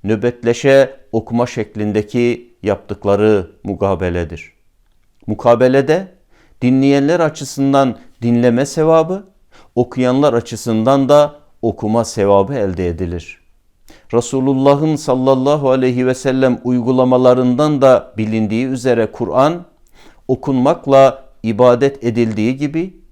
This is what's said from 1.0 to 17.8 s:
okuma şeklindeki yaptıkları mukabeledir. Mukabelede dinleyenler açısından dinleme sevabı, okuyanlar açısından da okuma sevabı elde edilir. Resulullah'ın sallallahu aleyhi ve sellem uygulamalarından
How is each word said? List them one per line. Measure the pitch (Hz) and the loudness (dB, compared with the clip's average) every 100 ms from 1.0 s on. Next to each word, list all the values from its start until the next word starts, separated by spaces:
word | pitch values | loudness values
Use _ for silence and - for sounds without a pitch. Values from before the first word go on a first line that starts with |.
| _ | _
okuma | 113 110 117 123 | -6 -4 -4 -4
şeklindeki | - 104 107 104 104 104 123 120 120 - _ | -4 -8 -6 -2 -2 -2 0 0 -2 -10 _
yaptıkları | 104 98 - 101 101 101 107 104 87 _ | -4 -4 -6 -6 0 2 4 2 -2 _
mukabeledir. | - 95 98 90 90 87 82 82 - _ _ _ _ _ _ _ - | -10 -4 -2 -2 -4 -4 -6 -10 -18 _ _ _ _ _ _ _ -10
Mukabelede | 107 120 120 127 135 135 160 196 _ _ _ _ _ | -2 2 4 4 2 2 -2 -2 _ _ _ _ _
dinleyenler | 123 131 139 139 139 175 | 0 2 2 2 0 0
açısından | 160 156 139 - 139 139 131 110 - _ | -2 -4 -12 -4 0 2 0 -2 -16 _
dinleme | 117 120 123 120 143 | -2 2 2 2 -2
sevabı, | 165 156 160 160 190 196 _ _ _ _ | -2 2 2 2 -4 -10 _ _ _ _
okuyanlar | - 123 131 127 131 147 | -4 -4 0 0 2 2
açısından | 117 - 110 - 110 110 139 131 | 0 -4 -10 -4 -2 0 0 4
da | 147 147 - _ _ | 4 4 -2 _ _
okuma | 117 101 107 113 | -6 -4 -2 -2
sevabı | 110 - 101 98 98 | -2 -2 2 2 2
elde | 139 101 87 90 | -2 -4 -4 -4
edilir. | 82 90 87 - - _ _ _ _ _ - _ | -4 -6 -8 -12 -20 _ _ _ _ _ -20 _
Resulullah'ın | 117 117 135 131 131 139 143 156 147 | -4 -2 -4 -2 0 0 0 0 -2
sallallahu | 151 127 131 135 131 151 139 | -2 -2 0 0 0 -2 0
aleyhi | 131 127 123 127 | 0 0 0 -2
ve | |
sellem | 127 139 131 131 120 | -2 -2 0 0 -2
uygulamalarından | 123 123 117 127 127 127 127 127 127 123 151 147 | -2 -4 -2 0 2 4 4 2 2 0 0 2